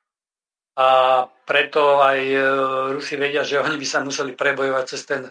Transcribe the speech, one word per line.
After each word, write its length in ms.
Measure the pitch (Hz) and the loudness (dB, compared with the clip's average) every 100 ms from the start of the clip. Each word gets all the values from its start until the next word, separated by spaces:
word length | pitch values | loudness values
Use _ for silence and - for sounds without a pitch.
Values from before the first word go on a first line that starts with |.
| _ _ _ _ _ _ _ - | _ _ _ _ _ _ _ 0
A 480 | 131 131 127 131 127 _ - | 4 4 4 2 0 _ -2
preto 560 | 143 147 156 147 143 | 0 0 2 4 4
aj, 160 | 135 135 | 4 2
e, 160 | 135 135 135 135 135 131 131 | 0 0 0 0 0 -2 -4
Rusi 240 | 143 139 143 | -6 -6 -4
vedia, 240 | 143 147 | -2 -2
že 160 | 131 139 | -2 -2
oni 240 | 127 151 | -2 -4
by 60 | 135 | -4
sa 160 | 151 | -4
museli 320 | 139 135 135 127 | -4 -6 -6 -4
prebojovať 480 | 139 131 135 131 | -2 -2 -2 -2
cez 240 | 131 131 - | -4 -8 -8
ten 140 | 139 127 | -8 -8